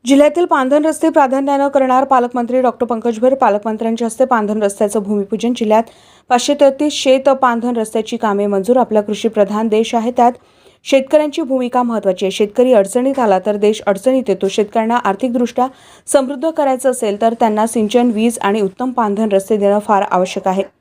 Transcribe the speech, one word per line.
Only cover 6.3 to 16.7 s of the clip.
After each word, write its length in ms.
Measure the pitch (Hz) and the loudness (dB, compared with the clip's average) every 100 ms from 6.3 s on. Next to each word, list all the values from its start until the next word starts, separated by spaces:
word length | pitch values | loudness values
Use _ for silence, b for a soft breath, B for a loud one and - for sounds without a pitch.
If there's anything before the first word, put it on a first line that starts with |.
| 247 269 | 0 0
तेहतीस 400 | 285 277 269 302 | 4 2 2 -4
शेत 360 | - 277 262 269 | -2 2 2 2
पांधन 460 | 269 254 233 240 240 | 2 2 0 -2 -4
रस्त्याची 420 | 220 233 220 233 | -4 -4 -4 -4
कामे 280 | 220 202 208 | -2 -2 0
मंजूर. 320 | 196 190 254 | -2 2 2
आपला 240 | 247 214 | 2 0
कृषीप्रधान 680 | 208 202 226 214 196 208 226 | -2 -4 -2 0 0 0 0
देश 280 | 214 226 233 | 0 0 -2
आहे, 160 | 226 | -2
त्यात 200 | 254 240 240 b b b b | 2 0 0 b b b b
शेतकऱ्यांची 580 | - 269 269 302 302 294 | 0 0 4 2 2 -4
भूमिका 420 | 269 262 247 247 | -4 -2 -2 -2
महत्त्वाची 420 | 240 226 196 185 190 | -2 -2 -2 -2 -4
आहे. 60 | |
शेतकरी 420 | 190 208 - 254 | -2 -2 2 4
अडचणीत 460 | 233 196 247 262 269 | 4 2 0 -2 0
आला 200 | 226 190 | 0 0
तर 160 | 190 208 | 0 0
देश 260 | 208 214 - | 0 0 -2
अडचणीत 360 | 190 254 262 240 | 0 0 0 0
येतो. 200 | 190 196 | -2 -2
शेतकऱ्यांना 480 | 196 208 233 220 240 | -2 -2 -2 0 0
आर्थिकदृष्ट्या 720 | 202 196 262 240 240 - 254 B B B - | -2 -2 -2 -2 -2 -2 -4 B B B 0
समृद्ध 420 | 285 262 277 320 | 0 0 -4 -4
करायचं 420 | 320 277 | -2 -2